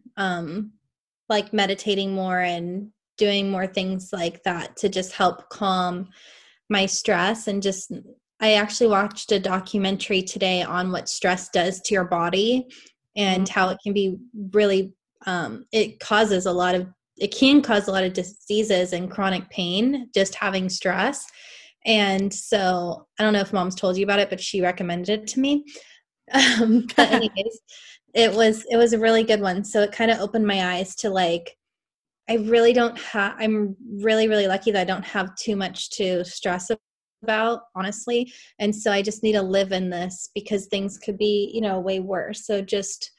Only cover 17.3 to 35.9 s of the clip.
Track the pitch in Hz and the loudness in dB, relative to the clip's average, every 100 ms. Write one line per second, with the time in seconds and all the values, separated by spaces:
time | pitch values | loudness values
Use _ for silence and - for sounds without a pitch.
17.3 | - 269 285 277 208 196 190 185 185 175 | 2 6 6 6 2 2 0 -2 -2 -8
18.3 | - - 208 214 185 180 175 185 196 190 | -10 -4 -2 2 2 0 -2 -6 -2 -2
19.3 | 185 185 - 175 185 247 277 233 202 190 | -2 -4 -6 -4 0 0 0 -2 0 0
20.3 | - 208 190 185 185 190 180 220 294 - | -2 -4 -2 -4 -4 -2 0 -2 -2 -10
21.3 | - - - - _ - 220 196 190 196 | -20 -20 -20 -20 _ 0 2 4 2 -2
22.3 | - - 208 185 180 175 - - - 214 | -4 -2 0 2 0 -2 -8 -10 -2 2
23.3 | 208 196 202 185 185 190 185 202 202 202 | 2 0 0 -2 -2 -2 0 2 2 0
24.3 | 185 - 196 180 180 180 175 180 214 214 | -4 -6 -2 0 0 -4 -4 -2 -2 -2
25.3 | 262 269 294 - - - - _ _ - | -2 0 0 -2 -14 -20 -20 _ _ -2
26.3 | 277 262 226 226 233 240 - 226 247 220 | 4 4 4 4 4 4 4 4 4 0
27.3 | 190 214 - _ - - - _ 233 226 | -2 -6 -8 _ -20 -20 -20 _ 2 4
28.3 | 202 220 220 - 226 233 226 226 226 226 | 6 4 2 0 4 4 4 4 4 4
29.3 | 214 196 180 202 214 208 - 226 226 208 | 2 2 -2 -2 0 0 2 0 2 0
30.3 | 220 208 196 180 180 185 - 214 190 175 | 0 2 2 0 -2 -4 -6 -2 0 2
31.3 | 170 170 - _ _ _ _ _ _ - | 0 -6 -18 _ _ _ _ _ _ -4
32.3 | 226 214 233 233 247 233 240 - 220 202 | -2 2 4 6 6 2 -2 -6 -2 -2
33.3 | - 220 214 208 190 233 202 214 220 220 | -2 -2 0 -2 -6 -12 -4 2 4 4
34.3 | 214 196 190 226 202 180 190 190 202 185 | 2 2 0 0 0 0 -2 -4 -4 -4
35.3 | - - 202 185 - - | -6 -4 -4 -4 -6 -10